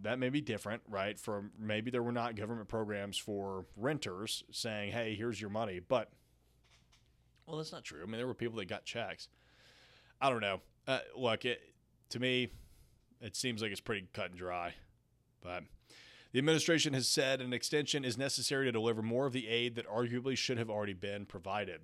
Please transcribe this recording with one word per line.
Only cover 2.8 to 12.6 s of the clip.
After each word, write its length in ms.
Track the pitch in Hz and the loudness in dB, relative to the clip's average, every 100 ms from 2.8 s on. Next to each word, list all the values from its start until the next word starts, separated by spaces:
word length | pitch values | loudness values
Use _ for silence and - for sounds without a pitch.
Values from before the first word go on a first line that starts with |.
| 107 101 101 95 | 0 -2 -2 -4
for 480 | - 101 98 95 87 | -2 -2 -2 -4 -8
renters 720 | - 123 151 - 92 110 - - | -2 0 0 -2 -4 -4 -4 -6
saying, 400 | - 117 107 101 | -6 -4 -2 -2
"Hey, 220 | 117 113 | -2 -2
here's 260 | 104 120 101 | 0 -2 -2
your 100 | 104 | -2
money." 300 | 107 110 90 | -2 -2 -2
But, 320 | 90 127 - - _ _ _ _ _ - _ - _ _ _ _ - | 2 2 2 -10 _ _ _ _ _ -20 _ -20 _ _ _ _ -8
well, 100 | 156 | -6
that's 160 | 156 | -6
not 100 | 165 | -8
true. 200 | - 71 | -10 -8
I 40 | 92 | -6
mean, 120 | 113 | -4
there 80 | 127 | -2
were 80 | |
people 240 | 113 117 113 | -2 -2 -2
that 100 | 92 | -4
got 160 | 104 | -6
checks. 440 | - 120 101 82 - _ _ - - - - - - - | -4 -4 -4 -6 -12 _ _ -20 -20 -20 -20 -20 -16 2
I 80 | 135 | 4
don't 120 | 120 | 4
know. 180 | 101 95 - _ - | 2 0 -6 _ 0
Uh, 140 | 131 - 113 | 0 -2 0
look, 280 | 123 110 | 2 2
it, 160 | 123 120 - - _ _ - | 2 -2 -6 -20 _ _ -8
to 100 | 120 | 0
me, 300 | 127 127 120 - | 4 4 2 -4